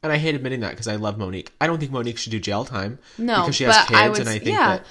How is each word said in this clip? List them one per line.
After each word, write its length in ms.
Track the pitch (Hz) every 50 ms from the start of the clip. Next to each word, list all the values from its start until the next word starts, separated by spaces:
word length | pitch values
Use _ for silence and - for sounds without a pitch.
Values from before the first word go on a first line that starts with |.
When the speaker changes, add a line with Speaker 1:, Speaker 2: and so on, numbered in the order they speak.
| -
Speaker 1:
And 80 | 156 151
I 40 | 147
hate 160 | 156 160 151
admitting 240 | 143 127 131 131 123
that 160 | 113 95 64
'cause 120 | - 113 117
I 80 | 107
love 200 | 107 107 107 101
Monique. 360 | 107 104 92 95 92 - - _ _
I 80 | 147 160
don't 100 | 170 160
think 140 | 147 135 135
Monique 260 | 127 120 120 113 113
should 140 | - 117 107
do 80 | 110
jail 240 | - - 101 104 117
time 340 | - - 104 95 101 123 - _ - -
Speaker 2:
No, 260 | - 226 240 233 202 180
Speaker 1:
because 120 | 151 143
she 80 | - 135
has 140 | 123 110
Speaker 2:
but 100 | 220 -
Speaker 1:
kids, 140 | - - 196
Speaker 2:
I 80 | 214 214
would 100 | 208 208
Speaker 1:
and 100 | 202 113
I 40 | 110
Speaker 2:
s-, 80 | - -
Speaker 1:
think 140 | - 427 415
Speaker 2:
yeah. 100 | 302 214 190 190
Speaker 1:
that 80 | - -